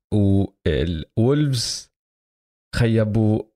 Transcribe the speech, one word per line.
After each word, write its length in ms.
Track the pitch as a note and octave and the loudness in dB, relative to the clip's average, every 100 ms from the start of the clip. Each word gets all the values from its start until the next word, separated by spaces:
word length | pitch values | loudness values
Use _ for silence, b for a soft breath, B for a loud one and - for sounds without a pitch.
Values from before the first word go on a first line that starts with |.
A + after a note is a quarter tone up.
| _ | _
والولفز، 1800 | G#2+ G2+ G2 F#2+ _ - C#2 E2+ E2 - - A#2 D3 D3+ B2 - - - _ _ _ _ _ _ _ _ - | 0 2 2 0 _ -2 0 -2 -4 -6 -2 0 2 0 -2 -6 -10 -14 _ _ _ _ _ _ _ _ -2
خيبوا 680 | A#2 A2 G#2+ A2 G#2+ A2 - | 0 0 0 0 0 0 -4